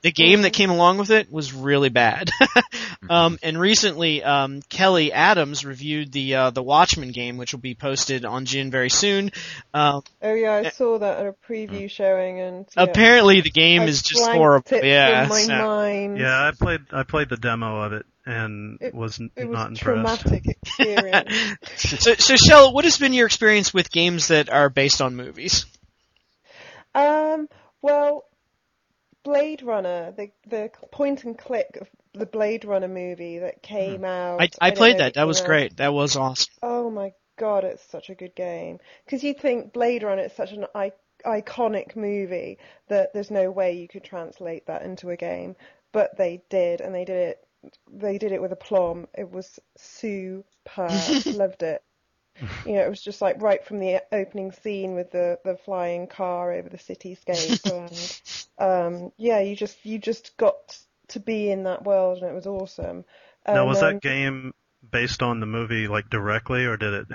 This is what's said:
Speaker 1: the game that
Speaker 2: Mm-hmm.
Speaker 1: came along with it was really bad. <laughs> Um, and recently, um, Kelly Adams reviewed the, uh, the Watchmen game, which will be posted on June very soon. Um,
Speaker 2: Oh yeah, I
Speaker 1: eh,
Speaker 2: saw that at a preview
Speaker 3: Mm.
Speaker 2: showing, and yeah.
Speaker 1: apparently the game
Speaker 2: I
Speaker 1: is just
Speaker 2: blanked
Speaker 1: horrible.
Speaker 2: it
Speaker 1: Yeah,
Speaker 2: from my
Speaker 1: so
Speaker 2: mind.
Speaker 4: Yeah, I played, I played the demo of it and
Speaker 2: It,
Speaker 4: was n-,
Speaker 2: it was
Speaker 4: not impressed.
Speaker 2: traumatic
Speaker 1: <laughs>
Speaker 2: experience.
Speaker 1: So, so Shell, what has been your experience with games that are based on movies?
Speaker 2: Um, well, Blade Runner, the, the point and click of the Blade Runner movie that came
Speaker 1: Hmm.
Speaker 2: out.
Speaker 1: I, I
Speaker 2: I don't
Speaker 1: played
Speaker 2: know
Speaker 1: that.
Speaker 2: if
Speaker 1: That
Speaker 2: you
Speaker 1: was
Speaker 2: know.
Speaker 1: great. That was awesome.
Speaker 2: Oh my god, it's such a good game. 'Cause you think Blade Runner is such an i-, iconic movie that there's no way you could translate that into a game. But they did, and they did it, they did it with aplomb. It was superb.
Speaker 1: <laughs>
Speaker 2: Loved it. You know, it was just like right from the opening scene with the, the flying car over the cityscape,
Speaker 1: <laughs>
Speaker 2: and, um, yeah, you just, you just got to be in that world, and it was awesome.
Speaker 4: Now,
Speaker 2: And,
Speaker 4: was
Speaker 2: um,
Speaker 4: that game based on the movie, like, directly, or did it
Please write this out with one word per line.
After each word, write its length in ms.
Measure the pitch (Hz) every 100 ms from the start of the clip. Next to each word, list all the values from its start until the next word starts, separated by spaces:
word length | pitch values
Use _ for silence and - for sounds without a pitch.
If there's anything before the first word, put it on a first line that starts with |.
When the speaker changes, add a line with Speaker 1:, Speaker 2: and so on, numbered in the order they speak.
Speaker 1:
the 80 | 170
game 320 | 160 165 208
that 60 | 190
Speaker 2:
Mm-hmm. 60 | 208
Speaker 1:
came 120 | 196
along 300 | 175 175 196
with 100 | 202
it 220 | 220 -
was 200 | 156 139
really 380 | 131 139 143 139
bad. 400 | 120 113 127 190 -
<laughs> 40 | - 240 - 240 220 175 -
Um, 300 | 170 170 165
and 160 | 160 160
recently, 640 | 190 214 208 156 165 151
um, 380 | 135 143 135 139 -
Kelly 460 | - 190 180 151
Adams 500 | 135 175 190 143 147
reviewed 480 | 139 131 147 151 147
the, 240 | 139 135 131
uh, 140 | 131
the 140 | 127
Watchmen 480 | 127 151 180 160 127
game, 260 | 120 120 123
which 160 | 120
will 60 | 127
be 160 | 127 117
posted 500 | 143 135 - 131 117
on 200 | 123 127
June 260 | 135 135
very 180 | 131 123
soon. 400 | - 202 196 196 - - - - 147
Um, 260 | 147 143 - _
Speaker 2:
Oh 100 | 214
yeah, 200 | 220 220
I 80 | 208
Speaker 1:
eh, 60 | 214
Speaker 2:
saw 260 | - 240 226
that 220 | 202 -
at 60 | 202
a 60 | 196 -
preview 360 | 220 214 196 202
Speaker 3:
Mm. 60 |
Speaker 2:
showing, 480 | - 196 185 185 185
and 260 | 185 180 196 -
yeah. 80 |
Speaker 1:
apparently 580 | 180 175 226 240 202 190
the 100 | 160
game 300 | 160 165 175
Speaker 2:
I 20 | 165
Speaker 1:
is 160 | 143
just 220 | - -
Speaker 2:
blanked 140 | - 165
Speaker 1:
horrible. 340 | 151 139 - 233
Speaker 2:
it 80 | 135
Speaker 1:
Yeah, 360 | 143 135 127 139
Speaker 2:
from 20 |
my 120 | 214
Speaker 1:
so 140 | 226 220
Speaker 2:
mind. 640 | 220 208 208 202 202 202
Speaker 4:
Yeah, 300 | 131 131 147
I 40 |
played, 280 | - 175 160 139
I 120 | 139
played 260 | 131 151 139
the 80 | 120
demo 460 | 120 113 113 107
of 100 | 104
it 140 | 107 - _ 127
and 540 | 117 110 104 107 107
Speaker 2:
It, 140 | - 117
Speaker 4:
was 240 | 113 -
n-, 100 | 117 -
Speaker 2:
it 100 | 117
was 80 |
Speaker 4:
not 140 | 117 110
impressed. 520 | 113 - 226 226 233
Speaker 2:
traumatic 220 | - - -
Speaker 1:
<laughs> 160 | -
Speaker 2:
experience. 920 | - - 214 202 196 190 - 214 214 202 - -
Speaker 1:
So, 380 | - 143 233 226
so 200 | - 254
Shell, 360 | - 302 269
what 120 | 254 330
has 120 | -
been 160 | 269
your 140 | 254 226
experience 440 | - 220 208 190
with 200 | 185 170
games 380 | 170 175 175 151
that 200 | 156 147
are 200 | 139 143
based 280 | 135 139 -
on 160 | 131 123
movies? 520 | 127 78 165 - - _ _ _ _ _ _ _ _ - - - _
Speaker 2:
Um, 560 | 277 294 302 311 311 302 _ _ _
well, 440 | 285 294 294 294 - _ _ _ _ _ _ _ _ _
Blade 400 | 277 285 302 302
Runner, 500 | 247 214 180 175 170 202
the, 160 | 208 _ 208
the 240 | 220 214 _ -
point 320 | - 285 277
and 140 | 240 226
click 400 | - 233 - -
of 80 | 190 _ _
the 120 | 196 220
Blade 380 | 220 214 220 208
Runner 220 | 196 185
movie 520 | 185 180 175 170 170
that 220 | 180 -
came 380 | - 208 190 190
Speaker 1:
Hmm. 60 | 190
Speaker 2:
out. 360 | 180 180 175
Speaker 1:
I, 20 | 175
I 20 | -
Speaker 2:
I 80 | 180
don't 80 | 196
Speaker 1:
played 140 | 226
Speaker 2:
know 40 | 185
Speaker 1:
that. 80 | 131
Speaker 2:
if 40 | 143
Speaker 1:
That 60 |
Speaker 2:
you 60 | 156
Speaker 1:
was 140 | 156
Speaker 2:
know. 60 | -
Speaker 1:
great. 300 | 151 131 -
That 160 | 139
was 220 | 143 143 139
awesome. 380 | 131 127 - _
Speaker 2:
Oh 260 | 240 240 240
my 240 | 214 196 - _ -
god, 260 | 220 202
it's 200 | 190 - _
such 200 | 160 -
a 60 | 185
good 200 | 185 -
game. 440 | 180 170 165 175 _ _ -
'Cause 140 | 269
you 100 | 285
think 400 | 285 285 240 208
Blade 300 | 240 233 240
Runner 200 | 208 196
is 100 | -
such 180 | - -
an 140 | 208 196 208
i-, 160 | 196 - _ _ 240
iconic 680 | 214 208 - 226 202 - 226
movie 640 | 208 202 185 180 - - - _ -
that 260 | 202 190
there's 180 | 208 202
no 200 | 208 185
way 220 | 190 185
you 140 | 175 175
could 160 | 196
translate 640 | - 180 165 - 175 165 -
that 160 | 160
into 260 | 190 185 180
a 80 | 175
game. 380 | 175 180 180 190 - _ _
But 260 | 214 196 -
they 260 | 180 175 _
did, 320 | 190 175 175
and 120 | -
they 120 | 185 180
did 100 | 180
it, 320 | 175 - _ _ - _ _
they 260 | 202 208 196
did 140 | 214
it 100 | 190
with 100 | 185
aplomb. 560 | 185 - 196 175 175 170 -
It 120 | 180
was 280 | 185 185 _ _ _
superb. 680 | - - 220 196 185 190 - _ -
Speaker 1:
<laughs> 600 | - 175 190 170 285 262
Speaker 2:
Loved 380 | 208 190 -
it. 180 | 160 147 _ _ _ _ _ - 107 - 233
You 80 |
know, 80 | 202
it 80 | 180
was 120 | 202
just 200 | 208 202
like 200 | 190 -
right 220 | 208 190
from 160 | - 202
the 220 | 185 185 -
opening 400 | 214 196 208 190
scene 420 | 185 214 196 190
with 160 | 180 180
the, 280 | 180 175 175 190
the 100 | 180
flying 500 | - 190 175 175 180
car 440 | - 180 175 175
over 160 | 175 175
the 100 | 175
cityscape, 840 | - 185 185 185 - 170 160 - 196
Speaker 1:
<laughs> 920 | 180 175 170 175 - - - - -
Speaker 2:
and, 460 | 196 185 170 175 180
um, 60 | -
yeah, 220 | 226 214
you 160 | 196 208
just, 220 | 208 - 214
you 140 | 220
just 360 | 214 226 - -
got 420 | 214 - - - _ _ -
to 120 | 240
be 280 | 214 220 208
in 140 | 190
that 220 | 185 180 202
world, 320 | 196 185 180
and 80 | 180
it 60 | 170
was 100 | 185
awesome. 600 | 196 190 - 170 175 - _ _ _ -
Speaker 4:
Now, 120 | 202
Speaker 2:
And, 60 | 131
Speaker 4:
was 140 | 139
Speaker 2:
um, 120 | 196
Speaker 4:
that 80 | 202
game 520 | 139 135 139 131 131 - _ _ 113
based 320 | 123 120 -
on 160 | 120 117
the 60 | 107
movie, 420 | 113 113 113 107
like, 220 | 104 101
directly, 560 | 110 104 110 113 123 123
or 100 | 107
did 180 | 107
it 140 | 101 98